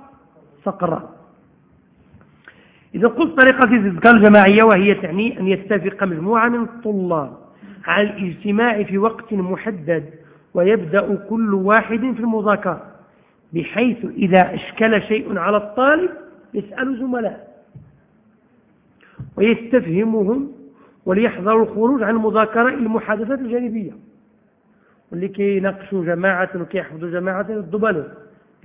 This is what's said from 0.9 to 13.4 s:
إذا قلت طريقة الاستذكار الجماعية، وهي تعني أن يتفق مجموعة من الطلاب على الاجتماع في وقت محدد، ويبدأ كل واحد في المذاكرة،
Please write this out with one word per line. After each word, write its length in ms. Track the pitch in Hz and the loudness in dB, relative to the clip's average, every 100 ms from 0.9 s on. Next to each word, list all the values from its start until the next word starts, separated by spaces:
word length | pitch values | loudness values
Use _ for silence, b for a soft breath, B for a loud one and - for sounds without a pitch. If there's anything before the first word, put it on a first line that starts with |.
| 160 - - - _ _ _ _ _ _ _ _ - _ b b b b b b | -4 -8 -20 -20 _ _ _ _ _ _ _ _ -20 _ b b b b b b
إذا 140 | - 226 | 0 0
قلت 280 | 233 330 - | 2 -2 6
طريقة 280 | 262 262 | 6 6
الاستذكار 520 | 240 240 196 170 226 226 | 4 4 2 4 6 8
الجماعية، 460 | 208 208 190 208 | 10 10 8 8
وهي 320 | 226 190 202 | 6 6 4
تعني 460 | 196 175 180 233 180 | 0 -2 -4 -4 -2
أن 60 | 185 | -2
يتفق 580 | 185 - 202 185 196 | -2 -2 -2 -2 -4
مجموعة 440 | 196 160 185 226 233 | -4 -4 -2 0 2
من 140 | 240 | 0
الطلاب 760 | 233 - 214 202 180 160 131 - - B B B | -6 -8 -6 -4 -2 -2 -4 -12 -20 B B B
على 260 | - 180 208 | -2 0 0
الاجتماع 720 | 208 185 156 208 202 240 208 | -2 -8 -6 -4 0 0 0
في 160 | 190 196 | -2 0
وقت 340 | 220 220 - | -2 -2 -8
محدد، 760 | 202 185 190 226 185 151 160 156 - b b b | -6 -4 -6 -6 -10 -4 -4 -6 -20 b b b
ويبدأ 600 | 180 185 220 165 196 202 | 0 2 2 0 -2 0
كل 400 | 196 - 226 214 | -4 -4 -4 0
واحد 440 | 196 190 220 220 226 | 0 2 2 2 -4
في 220 | 262 220 | -4 -4
المذاكرة، 720 | 233 220 202 202 190 151 - - b b b b | -2 -2 0 0 -2 -8 -12 -20 b b b b